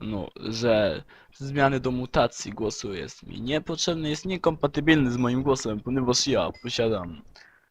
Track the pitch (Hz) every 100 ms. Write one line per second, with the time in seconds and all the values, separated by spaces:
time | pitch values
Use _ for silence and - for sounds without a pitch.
0 | 107 104 - - 110 113 117 107 101 76
1 | - - _ - 139 143 139 135 127 123
2 | 127 151 120 - - 101 110 - 104 92
3 | 69 - - 101 117 156 - 160 - 165
4 | 151 151 185 180 170 156 147 147 143 156
5 | 127 120 123 123 139 127 117 107 123 131
6 | 127 - 143 110 85 - 120 120 113 104
7 | 87 78 - - - _ _